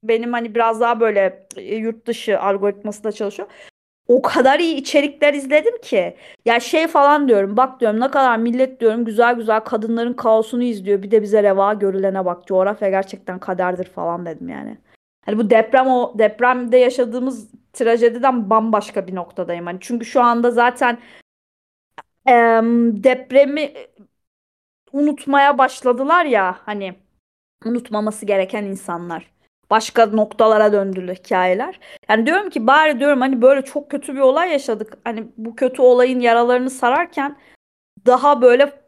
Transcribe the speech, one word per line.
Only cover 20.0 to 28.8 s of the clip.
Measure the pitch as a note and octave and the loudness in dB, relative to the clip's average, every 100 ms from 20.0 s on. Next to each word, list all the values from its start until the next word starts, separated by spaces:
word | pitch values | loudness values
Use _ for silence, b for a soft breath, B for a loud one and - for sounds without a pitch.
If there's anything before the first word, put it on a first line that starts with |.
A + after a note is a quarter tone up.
| A#3 | -2
şu | C#4 | 2
anda | A#3+ A#3 A#3+ | 2 2 0
zaten, | A#3 A#3+ B3 B3 A#3+ B B _ _ _ _ _ _ _ - - _ - | 2 0 2 -4 -4 B B _ _ _ _ _ _ _ -20 -20 _ 2
em, | A#3+ A#3 A3+ A3+ A#3 A#3 G#3 | 4 6 4 2 2 0 2
depremi | C4 B3+ B3+ C4 C#4 C#4+ D4 - - _ G3+ _ _ _ _ _ _ _ _ | 0 0 0 4 4 2 -6 -10 -20 _ _ _ _ _ _ _ _ _ _
unutmaya | C#4 D4 - - C#4+ C#4 C4+ | -2 -2 -2 -2 2 2 2
başladılar | C4 - B3+ A#3+ C4+ F4 D#4+ | 0 0 -2 -2 0 0 2
ya, | A3+ F#3 F#3 - | 0 0 -4 -10
hani | G#3 F#3+ F#3 _ _ _ _ _ _ A3+ | -10 -10 -14 _ _ _ _ _ _ -6
unutmaması | A#3+ A#3+ G#3+ G#3+ G#3+ G#3 | -6 -2 -2 -2 -6 -2
gereken | G3 F#3 G#3+ | -2 0 -6
insanlar. | G3+ F#3+ | -8 -10